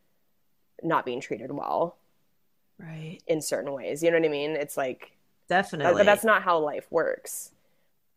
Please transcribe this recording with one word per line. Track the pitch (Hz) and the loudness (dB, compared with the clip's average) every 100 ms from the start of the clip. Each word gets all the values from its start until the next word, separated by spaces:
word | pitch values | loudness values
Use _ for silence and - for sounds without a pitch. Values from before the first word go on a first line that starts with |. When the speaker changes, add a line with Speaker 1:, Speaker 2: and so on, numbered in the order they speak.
| _ _ _ _ _ _ _ - | _ _ _ _ _ _ _ -8
Speaker 1:
not | 165 147 | 0 0
being | 127 123 | 0 -8
treated | - 117 131 | -6 -10 -8
well | - - 82 170 - _ _ _ _ _ _ _ _ | -8 -4 -2 -2 -4 _ _ _ _ _ _ _ _
Speaker 2:
Right. | 160 160 156 175 - | -16 -14 -14 -12 -2
Speaker 1:
in | 160 | -2
certain | - 117 139 | 0 -4 -4
ways." | 135 95 147 | -8 -8 0
You | 165 | 2
know | 165 | 4
what | 160 | 2
I | |
mean? | 143 147 | 0 -2
It's | 151 147 - | -4 -4 -4
like, | 131 120 - _ _ _ - | -4 -6 -16 _ _ _ -2
Speaker 2:
Definitely. | 180 190 160 160 202 | 0 0 0 2 6
Speaker 1:
but | 202 | 6
that's | 208 | 6
not | 220 190 | 4 4
how | 190 165 | 4 2
life | 147 - - | 0 -4 -2
works. | 165 - - - - - _ _ _ _ _ _ | 0 0 -4 -8 -14 -14 _ _ _ _ _ _